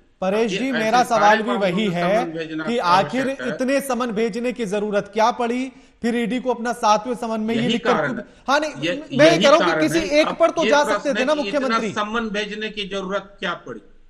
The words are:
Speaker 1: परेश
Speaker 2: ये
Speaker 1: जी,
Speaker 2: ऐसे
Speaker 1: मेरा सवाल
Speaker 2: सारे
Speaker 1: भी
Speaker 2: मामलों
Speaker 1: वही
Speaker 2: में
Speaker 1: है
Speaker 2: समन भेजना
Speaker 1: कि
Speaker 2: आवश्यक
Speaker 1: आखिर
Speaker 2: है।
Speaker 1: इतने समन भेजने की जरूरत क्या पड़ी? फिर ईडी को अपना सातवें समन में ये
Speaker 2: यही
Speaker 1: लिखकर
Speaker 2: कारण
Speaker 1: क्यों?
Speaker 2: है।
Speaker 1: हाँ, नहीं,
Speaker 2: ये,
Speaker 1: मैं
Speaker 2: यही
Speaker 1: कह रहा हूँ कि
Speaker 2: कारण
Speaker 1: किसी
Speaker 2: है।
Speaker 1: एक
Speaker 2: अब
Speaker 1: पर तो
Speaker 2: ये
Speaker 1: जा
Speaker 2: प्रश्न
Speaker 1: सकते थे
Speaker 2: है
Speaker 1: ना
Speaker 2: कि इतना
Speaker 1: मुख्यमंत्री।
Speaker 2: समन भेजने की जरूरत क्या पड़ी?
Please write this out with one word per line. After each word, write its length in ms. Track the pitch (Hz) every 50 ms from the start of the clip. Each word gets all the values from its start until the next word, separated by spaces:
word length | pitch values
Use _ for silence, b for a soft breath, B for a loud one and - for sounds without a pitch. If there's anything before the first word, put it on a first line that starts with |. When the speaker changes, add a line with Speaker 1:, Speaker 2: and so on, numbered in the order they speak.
| _ _ _ -
Speaker 1:
परेश 320 | 190 190 202 220 240 214
Speaker 2:
ये 60 | 180 196
Speaker 1:
जी, 120 | 254 269
Speaker 2:
ऐसे 80 | 254 -
Speaker 1:
मेरा 260 | 220 220 226 247 240
सवाल 160 | - 233 208
Speaker 2:
सारे 220 | 208 208 214 220
Speaker 1:
भी 80 | 208 240
Speaker 2:
मामलों 220 | 240 208 202 185
Speaker 1:
वही 160 | 170 202 220 202
Speaker 2:
में 60 | 165
Speaker 1:
है 300 | 175 175 175 208 226 247
Speaker 2:
समन 80 | -
भेजना 320 | - 165 160 156 160 156 160
Speaker 1:
कि 140 | - 240 247
Speaker 2:
आवश्यक 280 | 214 175 175 190 196
Speaker 1:
आखिर 220 | 190 233 262 269 269
Speaker 2:
है। 260 | 269 - 254 240 -
Speaker 1:
इतने 260 | - 254 247 277 269
समन 300 | 277 277 247 226 254 240
भेजने 420 | 202 208 226 233 180 240 233 254
की 140 | 214 - 233
जरूरत 440 | 180 202 208 208 214 202 202 196 202 -
क्या 160 | 220 214 240
पड़ी? 420 | 240 247 240 233 240 254 262 262 - B B B B B
फिर 140 | - 233 226
ईडी 240 | 240 233 190 247 247
को 140 | 254 254 233
अपना 180 | 226 226 247
सातवें 420 | 233 240 233 208 214 - - 254 240
समन 260 | - 240 226 220 220
में 140 | 214 220 233
ये 60 | 226
Speaker 2:
यही 120 | 233 247
Speaker 1:
लिखकर 220 | 233 233 - 220 160
Speaker 2:
कारण 120 | 160 147
Speaker 1:
क्यों? 120 | 135 117 -
Speaker 2:
है। 60 | - B B B B B
Speaker 1:
हाँ, 120 | 269 302
नहीं, 100 | 302 302
Speaker 2:
ये, 480 | 262 139 151 170 220 285 302 - - -
Speaker 1:
मैं 120 | 202 185
Speaker 2:
यही 120 | 165 170
Speaker 1:
कह 60 | 214 277
रहा 100 | 294 339
हूँ 60 | -
कि 40 | 339
Speaker 2:
कारण 120 | 320 311
Speaker 1:
किसी 160 | 311 302 302 339
Speaker 2:
है। 100 | 320 277
Speaker 1:
एक 180 | 294 302 320
Speaker 2:
अब 100 | - -
Speaker 1:
पर 140 | - 330 330
तो 140 | - 339 311
Speaker 2:
ये 60 | 220
Speaker 1:
जा 140 | 285 294 294
Speaker 2:
प्रश्न 140 | - 302 -
Speaker 1:
सकते 160 | - 294 254
थे 60 | 214
Speaker 2:
है 40 | 254
Speaker 1:
ना 100 | 277 311
Speaker 2:
कि 140 | 302 269 202
इतना 120 | 285 285
Speaker 1:
मुख्यमंत्री। 320 | 262 262 226 226 226 202
Speaker 2:
समन 360 | - 214 208 214 220 233 226 220
भेजने 420 | 196 208 214 208 208 214 214 214
की 180 | - 214 202 180
जरूरत 480 | 196 196 185 185 196 196 190 - - -
क्या 140 | 190 180 170
पड़ी? 260 | - - 131 113 104 - - - - - -